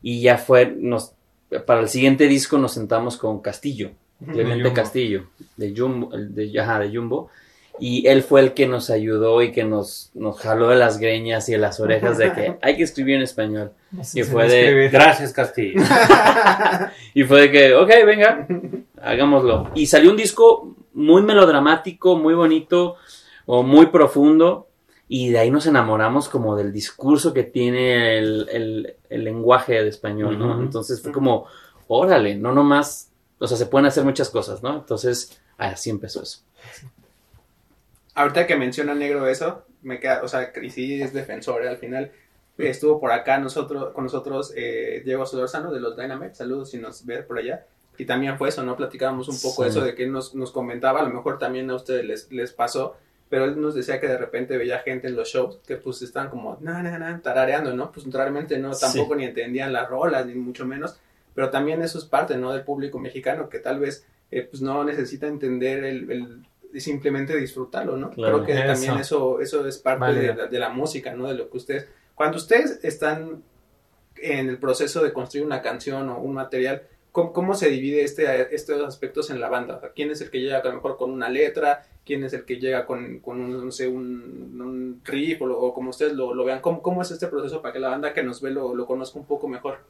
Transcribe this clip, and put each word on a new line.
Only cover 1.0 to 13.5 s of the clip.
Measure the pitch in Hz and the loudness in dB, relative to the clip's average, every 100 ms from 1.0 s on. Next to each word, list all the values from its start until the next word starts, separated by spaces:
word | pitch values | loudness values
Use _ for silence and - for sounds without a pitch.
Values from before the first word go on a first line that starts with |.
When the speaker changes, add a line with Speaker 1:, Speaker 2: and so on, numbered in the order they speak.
| - _ _ _ _ - - | -6 _ _ _ _ -8 0
Speaker 1:
para | 117 | 2
el | 110 | 2
siguiente | 127 135 135 147 | 2 4 6 6
disco | 139 135 147 | 4 2 0
nos | 127 | 0
sentamos | - 107 117 120 120 | -4 -2 -2 -2 -6
con | 113 107 | -6 -4
Castillo, | 104 104 147 120 98 - _ _ | -8 -8 -10 -8 -10 -12 _ _
Speaker 2:
Ujú. | 135 | -10
Speaker 1:
Clemente | 113 117 120 | -4 -2 0
Speaker 3:
De | |
Jumbo. | 123 120 | 0 0
Speaker 1:
Castillo, | 110 127 120 98 92 _ - - | -2 -2 -2 -4 -8 _ -20 -8
de | 107 104 | -8 -4
Jumbo, | 127 123 120 | -4 -2 -6
de, | 101 104 104 107 104 | -8 -10 -8 -6 -4
ajá, | 107 110 | -2 -2
de | 104 113 | -2 -4
Jumbo, | 117 135 165 _ _ _ _ - | -4 -6 -8 _ _ _ _ -10
y | 123 123 131 | -4 2 6
él | 135 | 6
fue | 131 139 | 6 6
el | 131 | 6
que | 131 135 | 4 0
nos | 123 - | 0 -2
ayudó | 110 110 110 110 113 | -2 0 0 4 4
y | 120 | 4
que | 120 110 | 0 -2
nos, | 107 98 - - | -2 -4 -12 -18
nos | - 107 101 | -10 -8 -8
jaló | 110 110 117 | -2 2 6
de | 127 | 6
las | 117 107 | 6 2
greñas | 113 113 113 113 110 | -2 -2 -2 -4 -2
y | |
de | 110 | 0
las | 104 - | 0 -2
orejas | 107 110 117 110 | 0 2 2 2
de | 110 | 2
que | - 104 - | 2 -4 -2
Speaker 2:
<laughs> | |
Speaker 1:
hay | 131 151 | 0 0
que | |
escribir | 160 - 135 139 | -2 -2 0 0
en | |
español. | 127 - 107 | -2 -4 -6